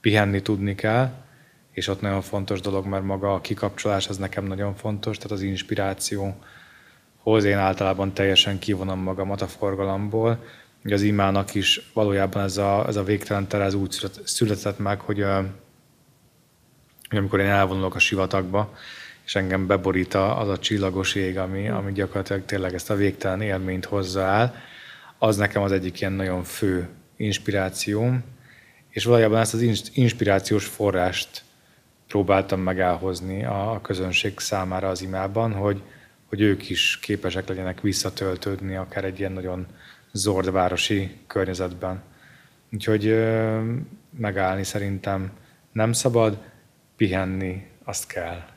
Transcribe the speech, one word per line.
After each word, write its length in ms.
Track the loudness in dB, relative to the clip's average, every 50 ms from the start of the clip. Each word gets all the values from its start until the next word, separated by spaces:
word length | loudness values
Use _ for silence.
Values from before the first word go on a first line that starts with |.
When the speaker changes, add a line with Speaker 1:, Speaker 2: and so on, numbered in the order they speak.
Speaker 1:
pihenni 400 | 4 6 6 6 6 4 2 0
tudni 340 | 2 0 0 0 0 -2 -2
kell, 360 | 0 0 2 4 4 2 2 -2 -10 -20 -20 -20 _ -20 _ _ _ _ _
és 160 | _ -6 -4
ott 140 | -4 -4 -2
nagyon 200 | -2 -2 -2 -2
fontos 400 | -2 -2 -4 -4 -2 -2 -4 -4
dolog, 240 | -2 -2 -2 -2 -2
mert 180 | -2 -4 -2 -2
maga 300 | -2 -2 -2 0 0 0
a 80 | 0
kikapcsolás, 680 | -2 -4 -4 -2 -2 -4 -4 -2 -2 0 0 0 -2
az 100 | -4 -4
nekem 280 | -6 -6 -4 -4 -4 -4
nagyon 300 | -4 -4 -4 -4 -4 -6
fontos, 420 | -6 -6 -6 -4 -4 -4 -6 -6
tehát 140 | -6 -8 -8
az 100 | -6 -4
inspirációhoz 920 | -2 -2 -4 -4 -4 -4 -2 -2 0 -2 -2 -4 -6 -4 -4 -4 -4 -4 -6 -8 -16 -20 -20 -20 -20 -20 -20 -20 -20 -20 _ _ _ _ _ _ _ 4 6 6 6
én 140 | 4 4
általában 560 | 4 4 2 2 2 2 0 2 2 0 -2 0
teljesen 460 | 0 2 4 6 4 4 4 0 -4
kivonom 400 | -2 -2 -2 -2 -2 -4 -4 -4
magamat 420 | -4 -4 -4 -4 -4 -4 -4 -4
a 60 | -4
forgalomból, 960 | -8 -4 -4 -4 -2 -2 -2 -2 -2 -2 -2 -2 -2 0 2 2 2 2 0 -6 -18 -20 -20 -20 _ _ _ -2
ugye 80 | 0 2
az 60 | 4
imának 520 | 4 4 4 4 2 4 2 0 0 0 -4
is 260 | 0 2 2 0 0 -2 -4 0
valójában 500 | 0 2 2 2 2 0 0 0 -2 -2
ez 140 | -2 0
a, 300 | 0 2 4 4 2 2
ez 80 | 0 0
a 80 | -2 2
végtelen 440 | 2 0 0 0 -2 -2 -2 -2
teráz 260 | 0 0 0 0 0 0
úgy 180 | 0 -2 -2
szület-, 300 | -4 -6 -8 -8 -10 -10 -8
született 560 | -6 0 2 2 2 2 0 -2 -4 -4 -2
meg, 200 | -2 -2 -2 -4
hogy, 200 | -4 -4 -2 0
ö, 200 | 0 0 0 0 0 -2 -8 -12 -20 _ _ _ _ _ _ _ _ _ _ _ _ _ _ _ _ _ _ _ _ _ _ _ _ _ _ _ -8 -4
hogy 80 | -2
amikor 220 | -2 0 0 0 2
én 60 | 2
elvonulok 500 | 4 4 4 4 2 2 -2 -2 -2 0
a 40 | 0
sivatagba, 760 | 0 0 2 0 0 0 0 -2 0 0 0 0 0 -2 -6 -16 -18 -18 -16 -16 -18 -18 -20 -18 _
és 100 | -4 -2
engem 320 | -2 0 0 0 0 2
beborít 460 | 2 2 2 2 2 2 2 0 2 2
a, 260 | 2 2 4 2 0
az 100 | 0 -2
a 100 | -2 -2
csillagos 560 | -2 -2 0 0 0 0 0 0 -2 0 0
ég, 220 | 0 -2 -2 -2
ami, 280 | -2 -4 -4 -4 -4 -2
Speaker 2:
Hm. 80 | -2 -2
Speaker 1:
ami 160 | -2 -4 -2
gyakorlatilag 540 | -2 -2 -2 -2 -2 -4 -2 -2 -4 -4 -2
tényleg 280 | -4 -4 -2 -2 -2 -4
ezt 160 | -6 -4 -2
a 60 | 0
végtelen 460 | 2 2 2 2 0 -2 -2 -2 0
élményt 440 | -2 -2 -2 -2 -2 -2 -4 -4 -4
hozza 360 | -2 -2 -2 -2 -2 -2 0
el, 340 | 2 2 4 4 2 2 -2 -10 -20 -20 -20 -20 -20 -20 -20 -20 -20 -20 -4
az 200 | _ 2 2 4
nekem 240 | 4 2 0 2 0
az 100 | 2 2
egyik 280 | 2 0 0 -2 -4 -4
ilyen 140 | -4 -2 -2
nagyon 300 | -2 -2 -2 -2 -2 -4
fő 440 | -6 -4 -2 0 2 2 0 -2 -4 -10 -20 -20 _ _
inspirációm. 1080 | -4 -2 -2 -2 -2 -2 -2 0 0 0 0 -2 -4 -4 -2 0 2 2 2 2 0 -2 -8 -18 -20 -20 -20 -20 -20 -20 -20 _ _ _ _
És 140 | -6 -2 4
valójában 360 | 6 8 8 8 6 6 4
ezt 140 | 4 2 2
az 80 | 2
ins-, 280 | 2 2 2 0 -4 -2 2
inspirációs 720 | 4 4 4 4 2 2 4 4 4 4 2 2 2 2
forrást 800 | -2 -4 0 0 2 4 4 2 2 0 -2 -6 -8 -12 -20 -20 _ _ _ _ _ _ _ _ _ _ _ _
próbáltam 520 | _ 0 0 4 4 4 4 4 2 -2 0
meg 180 | 0 0 0 2
elhozni 680 | 2 2 2 0 -2 -4 -4 -4 -6 -6 -6 -4 -4
a, 260 | -4 -2 -2 -2 -4
a 100 | -4 -6
közönség 580 | -4 -6 -4 -2 -2 0 0 0 -2 -2 -4 -4
számára 500 | -4 -2 -2 -2 -2 -2 -2 -2 -2 -2
az 120 | -2 -2
imában, 520 | -4 -6 -4 -4 -4 -2 0 0 0 0 0
hogy, 280 | 0 0 0 0 0 -6 -14 -20 -20 -20 _ _ _ _ _
hogy 120 | 0 4
ők 280 | 4 4 4 2 -2 -4
is 300 | 0 2 2 2 0 -2
képesek 460 | -4 -4 -4 -2 -2 -4 -4 -4 -4
legyenek 340 | -4 -6 -4 -4 -6 -6 0
visszatöltődni 920 | 0 0 0 0 -4 -4 -4 -4 -4 -4 -4 -4 -4 -4 -4 -4 -4 -6 -6
akár 280 | -6 -8 -6 -6 -4 -4
egy 140 | -4 -4 -4
ilyen 120 | -6 -4
nagyon 340 | -4 -6 -6 -6 -6 -6 -8 -10 -14 -20 -20 -20 -20 -20 _ _
zord 400 | -6 -2 0 2 2 2 2 2
városi 680 | 2 2 2 2 2 0 0 2 0 0 0 -4 -8 -14 -18
környezetben. 720 | _ -2 -2 0 0 -2 -4 -4 -6 -4 -6 -6 -6 -6 -8 -12 -18 -20 -20 -20 -20 -20 -20 -20 _ _ _ _ _
Úgyhogy, 340 | -10 -4 0 0 0 2 4
ö, 540 | 2 2 4 2 2 2 2 0 0 0 -2 -2 -2 -4 -6 -6 -10 -14 -20 _ _ -8
megállni 460 | -4 -4 -2 0 0 0 0 0 -2 -4
szerintem 680 | -4 -4 -4 -4 -2 -4 -4 -2 -4 -2 -2 -4 -6 -10 -14 -20 _ _ _ _ _
nem 220 | _ 2 2 2 2
szabad, 440 | 2 2 4 4 6 4 4 2 -2 -10 -20 -20 -20 _ _ _ _ _ _ _
pihenni 720 | _ 2 2 2 0 0 -2 -2 -2 -4 -4 -6 -8 -10 -14 -20 _ -10
azt 240 | -8 -8 -8 -8
kell. 360 | -8 -8 -8 -6 -6 -8 -10 -14 -18 -20